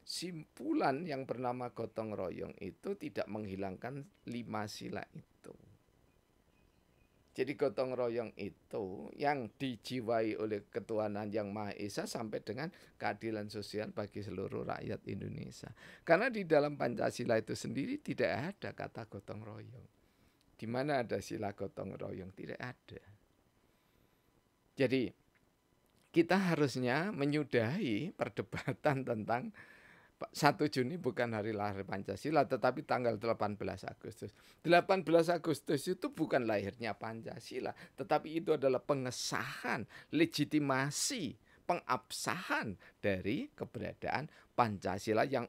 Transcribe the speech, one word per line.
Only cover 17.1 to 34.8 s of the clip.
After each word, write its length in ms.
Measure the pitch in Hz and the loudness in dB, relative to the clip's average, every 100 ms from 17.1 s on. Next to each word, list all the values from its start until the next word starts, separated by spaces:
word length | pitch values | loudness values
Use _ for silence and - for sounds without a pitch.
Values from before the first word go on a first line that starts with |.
| 117 120 113 | 0 2 2
itu 160 | - 123 | 2 -4
sendiri 480 | 117 117 165 294 | -4 -4 -2 -4
tidak 560 | - 127 104 101 160 - | -4 0 2 2 -2 -6
ada 160 | 101 104 | -8 -8
kata 320 | 98 - 113 | -8 -8 -12
gotong 320 | 101 - 107 | -12 -10 -10
royong. 480 | 110 110 107 123 - _ _ _ _ _ _ - | -10 -14 -14 -16 -20 _ _ _ _ _ _ -10
Di 80 | 110 | -4
mana 320 | 123 143 139 | -2 2 2
ada 240 | 107 104 | 2 -2
sila 320 | - 110 101 - | -2 -4 -4 -4
gotong 400 | 98 - 98 92 | -6 -6 -8 -6
royong? 400 | 98 98 90 101 | -8 -8 -10 -10
Tidak 240 | - - | -10 -8
ada. 440 | 123 - - - - 104 _ _ _ _ _ _ _ _ _ _ _ _ _ _ _ - | -8 -10 -16 -18 -18 -20 _ _ _ _ _ _ _ _ _ _ _ _ _ _ _ 0
Jadi 320 | 127 131 104 - _ _ _ _ _ _ _ _ _ | 4 4 0 -4 _ _ _ _ _ _ _ _ _
kita 240 | 165 165 185 | 4 6 6
harusnya 800 | 185 151 143 127 123 139 190 175 | 4 4 4 4 2 2 2 0
menyudahi 960 | 143 151 139 123 110 180 156 104 151 | 2 2 4 4 4 2 2 0 0
perdebatan 960 | - 123 - 104 - - 120 151 135 123 | -2 -4 -2 -4 -4 -2 0 2 2 2
tentang 440 | 113 101 117 226 - - - - - - - - - | 0 2 0 0 -10 -18 -20 -20 -20 -20 -12 -10 4
satu 320 | 147 147 147 | 6 6 2
Juni 320 | 131 123 175 | 2 0 0
bukan 320 | 127 120 120 | -2 0 0
hari 240 | 110 107 104 | 0 0 0
lahir 320 | 104 98 95 | -2 -2 -4
Pancasila, 560 | 98 95 - 143 151 | -4 -4 -4 2 4
tetapi 400 | 127 123 127 127 | 4 4 2 2
tanggal 320 | - 123 120 107 | 0 2 2 2
delapan 400 | 117 107 104 104 | 0 0 0 -2
belas 320 | 95 95 - | -4 -4 -8
Agustus. 480 | - - - 104 - - - | -10 -12 -10 -12 -14 -20 -6
Delapan 400 | 156 175 | 6 6